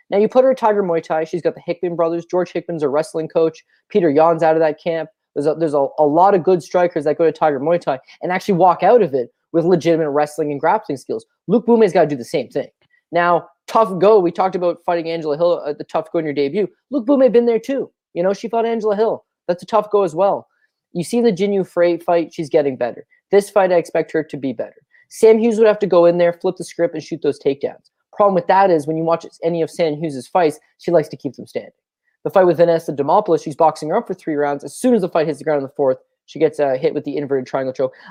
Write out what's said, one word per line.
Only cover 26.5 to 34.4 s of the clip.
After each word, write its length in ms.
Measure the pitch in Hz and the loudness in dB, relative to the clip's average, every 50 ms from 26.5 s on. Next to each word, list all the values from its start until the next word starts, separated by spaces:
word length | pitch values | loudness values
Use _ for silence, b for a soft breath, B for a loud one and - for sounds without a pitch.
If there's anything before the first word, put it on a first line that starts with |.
| 180 | -4
the 80 | - 165 | -6 -10
script, 300 | - - - 170 170 - | -10 -4 -2 -2 -2 -4
and 80 | 156 | -6
shoot 180 | - - 170 143 | -12 -10 -10 -6
those 180 | - 147 135 - | -4 -4 -4 -2
takedowns. 500 | - 143 139 - - 107 - - _ _ _ _ _ _ - | -2 -4 -4 -4 -6 -8 -8 -10 _ _ _ _ _ _ 0
Problem 200 | - 208 202 190 | 2 2 2 2
with 120 | 175 175 | 0 0
that 240 | - 185 190 196 190 | 2 2 4 4 4
is 160 | 170 156 139 | 2 0 0
when 120 | 156 160 160 | -2 -4 -4
you 60 | 165 | -2
watch 200 | 160 165 165 - - _ - | -2 -2 -4 -6 -10 _ -8
any 200 | - 170 175 165 | -6 -4 -2 -2
of 80 | 160 151 | -4 -4
Sam 260 | - - 170 156 147 | -4 -4 -4 -4 -4
Hughes's 300 | 147 170 156 139 127 120 | -4 -6 -8 -8 -10 -8
fights, 340 | - - 185 175 151 151 - _ _ _ _ | -4 0 0 0 0 -2 -4 _ _ _ _
she 120 | - 175 | -4 0
likes 180 | 170 160 151 - | 0 0 0 -2
to 80 | 147 | -8
keep 180 | - - 135 - | -10 -10 -10 -10
them 120 | - 113 | -12 -14
standing. 260 | - - 117 101 - - _ _ _ _ _ _ _ _ _ - | -12 -12 -12 -12 -14 -20 _ _ _ _ _ _ _ _ _ -6
The 60 | 156 | 0
fight 140 | - 196 185 | 2 4 4
with 140 | 175 156 160 | 4 4 4
Vanessa 340 | 170 170 165 160 165 - | 4 2 2 0 -2 -4
Demopoulos, 500 | 151 135 139 143 175 214 208 190 165 156 | -6 -4 0 0 2 2 2 2 0 -2
she's 140 | - 165 139 | -2 -4 -2
boxing 320 | - 165 156 156 - 151 151 | 0 0 0 0 -2 -6 -4
her 80 | 180 | -4
up 100 | 233 240 | -4 -4
for 80 | - 185 | -6 -10
three 200 | - - 175 151 | -10 -8 -6 -4
rounds. 300 | 143 | -2